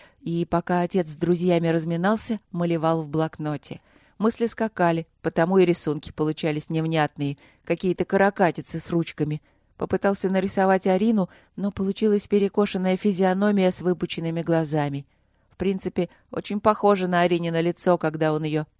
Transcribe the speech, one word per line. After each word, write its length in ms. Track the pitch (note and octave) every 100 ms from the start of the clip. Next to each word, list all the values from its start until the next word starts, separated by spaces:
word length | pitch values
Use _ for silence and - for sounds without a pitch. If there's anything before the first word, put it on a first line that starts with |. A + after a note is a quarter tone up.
| - _
и, 240 | - E3+ E3+
пока 340 | E3+ - F3+
отец 300 | F3 F#3+ D#3
с 80 | D#3
друзьями 500 | E3 F3 F3+ E3+ E3+
разминался, 720 | E3 D#3+ E3+ F#3 A3 - A3 -
малевал 480 | F3 E3+ E3+ D#3+ E3
в 80 | D3+
блокноте. 720 | D#3 D#3+ - D3+ D3 - - _ _ _ _
Мысли 280 | G#3+ - A3+
скакали, 600 | - A3 - F3 E3 E3 _
потому 360 | - - E3 F#3+
и 80 | F3+
рисунки 480 | E3+ - D3+ -
получались 560 | - D#3 D#3 E3 D3+ -
невнятные, 680 | D#3+ D#3+ D#3+ D3 - C#3+ C#3+ _ _ -
какие-то 400 | E3+ F#3 F3 F3+
каракатицы 760 | G3 G3 - F3+ - - E3
с 100 | -
ручками. 520 | E3+ E3 - D3+ D3+ - _ _ _
Попытался 540 | - F#3+ G3+ G3+ F#3+
нарисовать 580 | F#3+ F#3+ - F#3+ F#3+ G3
Арину, 420 | F#3 A3 A3 F3+ - _ -
но 120 | G3
получилась 600 | - F#3+ G3 G#3+ G#3 -
перекошенная 640 | G#3 G3 - G#3 G3 F#3 F#3
физиономия 760 | G#3 F3+ F#3 F#3 G#3 G3+ F#3
с 120 | F#3
выпученными 600 | E3 F3 E3+ - E3 E3
глазами. 640 | E3 E3 D#3 D3+ C#3+ C#3 C#3 _ _ _ _
В 80 | _
принципе, 500 | F#3 F#3+ F#3 - F3 - _
очень 300 | - - G#3
похоже 480 | A3 G#3+ G3+ G3+ F#3
на 140 | F3
Аринино 360 | F3 E3+ E3+ E3
лицо, 380 | E3+ E3+ - F3
когда 340 | D#3+ D#3 D#3
он 140 | D#3 D#3
ее 220 | D3+ D3+ _